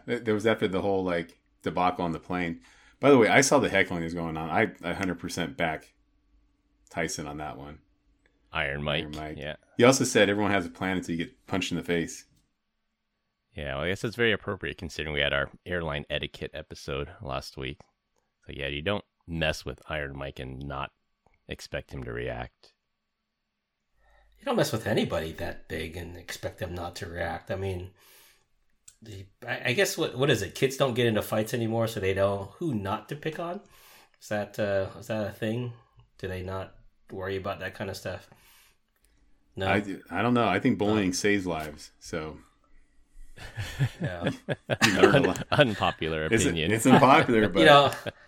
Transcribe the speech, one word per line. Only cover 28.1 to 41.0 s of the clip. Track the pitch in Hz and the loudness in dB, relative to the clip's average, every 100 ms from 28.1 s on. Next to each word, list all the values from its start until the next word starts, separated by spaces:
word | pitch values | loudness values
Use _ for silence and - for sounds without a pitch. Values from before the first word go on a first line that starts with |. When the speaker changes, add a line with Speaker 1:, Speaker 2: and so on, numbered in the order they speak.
| - _ _ _ _ _ _ - _ | -20 _ _ _ _ _ _ -20 _
Speaker 3:
the, | 110 98 95 _ 120 | -16 -16 -16 _ -10
I, | 127 - | -4 -2
I | |
guess | 123 185 - | 2 0 0
what, | 156 123 | -2 0
what | 139 | 2
is | 113 | 2
it? | 95 | 0
Kids | - 135 135 | 0 0 2
don't | 139 | 0
get | 117 120 | 2 2
into | 104 | 2
fights | - 110 110 | 0 -2 0
anymore, | 123 113 113 113 | -2 -2 0 0
so | 107 | 0
they | 95 | 0
know | 95 98 98 98 - | 2 2 0 -6 -6
who | 170 | -4
not | 110 98 107 - | -2 -2 -6 -6
to | 147 | -10
pick | 156 156 | -8 -8
on. | 170 196 - - - - _ _ | -8 -10 -14 -20 -20 -20 _ _
Is | - | -6
that, | 104 101 - | -6 -4 -4
uh, | 104 98 95 - | -2 0 -2 -8
is | - | -6
that | 110 101 | -4 -4
a | |
thing? | - 110 117 123 117 _ _ _ - | -4 -4 -2 -6 -10 _ _ _ -12
Do | 92 | -10
they | 92 | -8
not | 92 95 95 - - _ _ | -8 -8 -10 -14 -20 _ _
worry | 95 92 95 | -10 -6 -4
about | 98 87 | -6 -6
that | 92 | -8
kind | - 98 | -8 -8
of | 98 | -8
stuff? | 98 90 - - _ - _ _ _ _ _ _ _ _ _ - | -10 -10 -14 -20 _ -20 _ _ _ _ _ _ _ _ _ -4
No. | 95 | 2
Speaker 1:
I, | 98 101 90 - | 2 0 -8 -8
I | 85 | 0
don't | 117 | 2
know. | 120 110 | 4 4
I | 95 | 4
think | 131 - | 2 2
bullying | 104 107 | 4 4